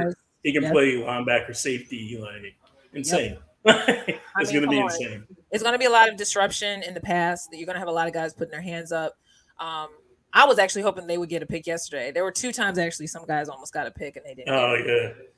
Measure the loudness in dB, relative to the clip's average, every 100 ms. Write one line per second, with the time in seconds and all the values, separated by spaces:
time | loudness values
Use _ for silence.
0 | 0 -4 _ _ 0 2 4 6 6 4
1 | -2 -2 2 0 0 -4 -4 -4 -6 -10
2 | -10 -10 -10 -14 -16 _ _ _ _ -8
3 | -2 0 0 -6 -16 _ 6 6 6 0
4 | -2 -8 -6 -2 0 2 2 2 0 -2
5 | -6 -10 -16 -20 -6 -2 0 2 4 8
6 | 6 4 -4 0 0 0 -4 -6 -8 -10
7 | -2 0 2 -2 -8 -12 -8 -6 -4 -2
8 | -2 -2 -6 -6 -8 -8 -8 -10 -6 -4
9 | -4 -8 _ _ _ -12 -10 -8 -10 -14
10 | _ _ _ 6 8 6 4 2 -2 -2
11 | -4 -4 -4 -6 -6 -8 -6 -6 -6 -6
12 | -4 -2 -2 -2 -6 -2 -2 0 -2 -4
13 | -10 -12 -4 -4 -4 -10 -10 -8 -8 -8
14 | -12 -12 -18 -12 -2 2 2 2 2 0
15 | 0 -8 -20